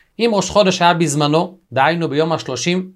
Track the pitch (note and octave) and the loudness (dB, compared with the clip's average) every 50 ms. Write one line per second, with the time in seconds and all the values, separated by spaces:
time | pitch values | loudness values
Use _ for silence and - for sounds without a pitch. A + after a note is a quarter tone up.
0 | _ _ _ - A3+ A#3+ G#3+ G3 - - - G#3 G3+ F#3+ F#3 - F3 F3 F3 E3 | _ _ _ -2 -2 0 0 0 -2 2 2 2 4 4 2 2 2 2 2 2
1 | E3+ D3+ C#3 D3+ D3 D3 D3+ D#3+ F3+ F#3 - - _ _ A#2 B2+ C3+ D#3 E3+ E3+ | 0 0 0 0 0 2 2 0 0 -2 -6 -14 _ _ -2 0 0 0 0 0
2 | E3 D3+ C3+ D3 D#3+ E3 D#3+ C3 - - B2+ A#2+ - F3 F3+ F#3 F#3 F#3 - | -2 -2 -2 -2 0 0 -2 -4 -4 -6 -8 -6 -4 -2 -2 -2 -4 -6 -10